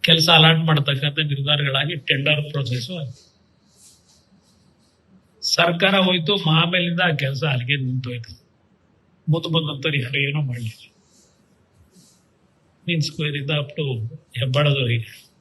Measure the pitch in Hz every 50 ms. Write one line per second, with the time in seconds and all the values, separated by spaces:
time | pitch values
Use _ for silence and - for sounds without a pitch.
0 | - - 165 160 156 170 170 160 156 156 165 160 165 160 156 147 139 - 139 135
1 | - 147 143 160 156 147 139 139 135 143 151 143 147 139 135 139 139 156 180 160
2 | - - 156 135 143 151 151 143 147 - - 139 135 113 123 127 - - 185 170
3 | 151 120 - - - _ _ _ _ _ _ _ _ _ _ _ - - - _
4 | _ _ _ _ _ _ _ _ _ _ _ _ _ _ _ _ _ _ _ _
5 | _ _ _ - _ _ _ _ - - - - 170 170 170 170 196 190 196 196
6 | 185 185 185 180 160 175 202 202 160 156 156 160 170 175 180 185 175 175 170 170
7 | 175 175 160 135 139 135 139 135 156 151 135 123 120 123 143 139 131 127 127 127
8 | 123 127 123 120 117 - - - _ _ _ _ _ _ _ _ _ _ _ _
9 | _ _ _ _ _ - 151 165 160 175 160 165 160 147 147 139 131 156 147 139
10 | 120 120 135 139 143 143 143 151 147 131 123 117 117 110 - - - - _ _
11 | _ _ _ _ _ _ _ _ _ _ _ _ _ _ _ _ - _ _ -
12 | - - _ _ _ _ _ _ _ _ _ _ _ _ _ _ _ - 170 160
13 | 147 - - - 151 151 143 143 135 139 156 147 139 - - - 151 139 127 113
14 | 107 117 156 - _ _ - 123 127 127 127 143 151 147 139 139 127 117 117 113
15 | 113 - - - - _ _ _